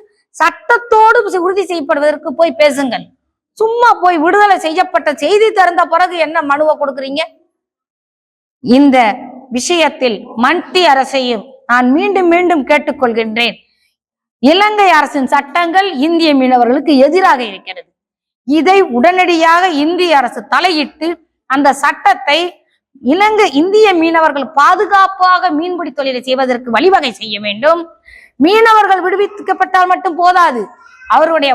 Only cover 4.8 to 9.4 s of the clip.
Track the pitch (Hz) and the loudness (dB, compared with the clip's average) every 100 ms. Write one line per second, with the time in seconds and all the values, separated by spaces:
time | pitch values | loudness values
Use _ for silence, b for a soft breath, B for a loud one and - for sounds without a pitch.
4.8 | 370 349 311 277 294 415 440 392 359 349 | -2 -2 -4 -4 0 2 2 2 0 0
5.8 | 302 330 359 349 302 330 285 285 311 277 | 0 0 -2 -2 -2 -2 -2 0 0 -2
6.8 | 285 269 269 285 330 _ _ _ _ _ | -4 -6 -8 -8 -8 _ _ _ _ _
7.8 | _ _ _ _ _ _ _ _ - 262 | _ _ _ _ _ _ _ _ 0 4
8.8 | 285 254 220 190 - - | 4 4 0 -2 -12 -20